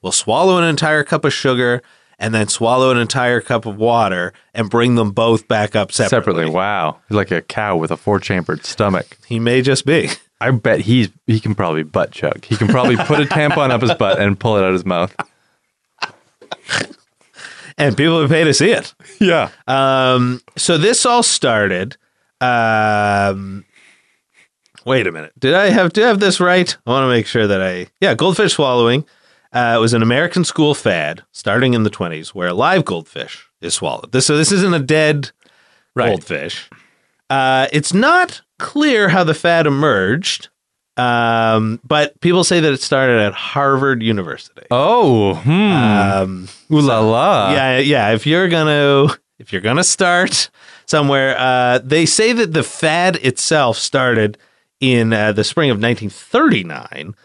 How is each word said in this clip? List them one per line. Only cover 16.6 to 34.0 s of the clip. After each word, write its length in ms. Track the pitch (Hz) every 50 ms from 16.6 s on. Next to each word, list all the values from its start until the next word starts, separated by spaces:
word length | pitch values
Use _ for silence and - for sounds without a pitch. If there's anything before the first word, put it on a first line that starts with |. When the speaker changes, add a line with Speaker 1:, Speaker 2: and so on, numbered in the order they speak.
| _ - - - - - - _ _ _ _ _ _ _ _ - - - - - - - -
Speaker 1:
And 200 | - 147 139 104
people 200 | 120 143 165 165
would 120 | 165 156 131
pay 120 | 165 156
to 100 | 170 156
see 180 | 139 - 156 208
it. 200 | 233 - - - _ _ - - - -
Speaker 2:
Yeah. 300 | 208 185 170 156 110 - - _ _ -
Speaker 1:
Um, 720 | 131 135 135 135 131 131 131 127 127 127 123 123 123 123 _ - _
so 200 | - - - 175
this 300 | 151 160 214 247 - -
all 160 | 254 240 240
started, 720 | 233 - - - - 131 117 107 104 98 92 90 98 127 - _ _ _ _ _ _ _ _ _
um, 1200 | 123 127 123 117 113 113 110 107 107 107 107 104 104 101 101 101 101 101 98 98 98 98 95 101 - _ _ _ _ _ _ _ _ _ _ _ _ _ _ _ _ _ _ _ _ _ _ - _
wait 220 | 120 131 - 104
a 60 | 92
minute. 200 | 82 80 76 76 _ _
Did 160 | - 131 160
I 120 | 185 202 196
have, 220 | 220 233 185 170
do 100 | - 214
I 60 | 220 247
have 100 | 214 196
this 220 | 202 190 180 -
right? 360 | 180 180 180 185 180 180 - _ _
I 60 | 117
wanna 180 | 123 135 135 127
make 200 | 123 117 104 -
sure 180 | - 120 110
that 160 | 101 101 95
I, 240 | 95 92 90 90 90 - _ _
yeah, 140 | 190 190 120
goldfish 400 | 107 160 190 175 214 214 180 -
swallowing. 500 | - 147 131 123 120 117 117 123 143 147 _ _ _ _ _ _ _ _ _
Uh, 220 | - 123 120 117 113
it 40 | 113
was 140 | 113 117 120
an 80 | 117
American 420 | 113 113 123 139 170 170 - 185 165
school 300 | - - - 156 151 143
fad 480 | - - 113 92 82 76 76 82 - _ _
starting 400 | _ - - 101 101 120 131 127
in 100 | 123 113
the 60 | 110 104
twenties 440 | - - - 139 80 78 78 - -
where 140 | 98 87 87
a 60 | 87
live 300 | 98 127 165 185 185 -
goldfish 600 | - 95 85 78 _ - 69 60 - - - - _ _ _
is 140 | 85 85 -
swallowed. 360 | - - 73 62 -